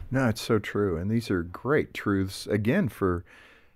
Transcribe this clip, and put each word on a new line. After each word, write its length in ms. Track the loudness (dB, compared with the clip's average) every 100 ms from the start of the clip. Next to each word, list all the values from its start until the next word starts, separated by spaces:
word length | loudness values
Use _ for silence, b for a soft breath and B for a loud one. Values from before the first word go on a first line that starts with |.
| -4
No, 200 | 0 0
it's 120 | 0
so 160 | 0 0
true. 400 | 0 0 0 0
And 140 | 0
these 180 | -2 2
are 140 | 0
great 500 | 0 -6 0 0 0
truths, 540 | -4 0 2 0 -4 -2
again, 420 | 0 2 2 0
for, 340 | 0 0 0 -4 B B B B